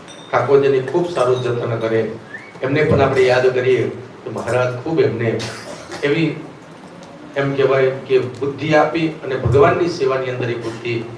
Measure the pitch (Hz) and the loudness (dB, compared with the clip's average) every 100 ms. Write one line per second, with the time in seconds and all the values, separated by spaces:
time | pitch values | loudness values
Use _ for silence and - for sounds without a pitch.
0 | - - - - - 139 139 135 127 175 | -18 -20 -4 -2 4 4 6 2 0 0
1 | - 135 123 123 123 120 117 117 113 113 | 0 0 2 2 0 -2 -2 -2 0 0
2 | 110 - - - - - 135 143 151 139 | 0 -6 -14 -16 -16 -6 -2 2 4 4
3 | 139 - 127 123 127 127 123 123 107 - | 4 4 4 6 4 2 2 2 2 -6
4 | - - - 110 113 123 127 123 156 160 | -14 -14 -10 -8 -2 0 0 -2 -2 2
5 | 117 110 117 104 - - - - - - | 2 2 -2 -2 -4 -10 -14 -14 -14 -4
6 | 143 160 151 - - - - - - - | 0 2 0 -2 -10 -18 -20 -20 -20 -20
7 | - - - 143 139 135 131 135 131 135 | -18 -18 -8 -4 -2 2 2 4 2 0
8 | - 131 123 - 139 135 156 151 - 165 | 0 0 0 -4 -6 -4 2 4 4 2
9 | 156 - 135 135 120 135 165 175 170 - | -2 -4 -6 -2 2 6 6 4 0 0
10 | 131 131 127 123 123 120 117 - - 117 | 0 0 -2 -4 -4 -4 -8 -8 -6 -4
11 | - | -6